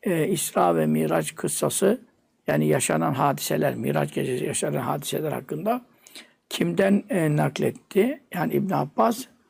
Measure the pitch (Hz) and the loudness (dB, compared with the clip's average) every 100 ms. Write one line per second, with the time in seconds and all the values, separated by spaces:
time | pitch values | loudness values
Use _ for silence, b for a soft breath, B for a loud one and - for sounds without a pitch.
0 | - 170 151 180 - - 180 165 156 156 | 0 0 0 0 -2 2 2 2 2 2
1 | 156 165 156 - 170 - 147 - 196 247 | 2 0 -2 -6 -6 -2 -2 2 2 2
2 | - _ _ _ - 147 151 147 - 160 | -4 _ _ _ -2 0 4 2 2 0
3 | 160 131 147 143 - 156 147 120 123 147 | 0 2 2 0 -2 0 0 0 -2 0
4 | 147 - 135 127 - - 156 143 131 147 | 0 -2 -4 -4 -4 -4 -2 -4 -4 -4
5 | 139 143 151 127 135 151 190 247 - B | -4 -4 -4 -6 -8 -6 -4 -4 -6 B
6 | B B B B _ - 170 175 196 202 | B B B B _ -2 -2 2 4 4
7 | - 208 156 151 151 - 143 - _ 202 | 2 0 2 2 0 0 -2 -2 _ 2
8 | 226 294 _ 180 160 143 139 147 143 - | 2 0 _ -4 -2 0 0 -2 -2 2
9 | 226 240 - _ | 2 2 -8 _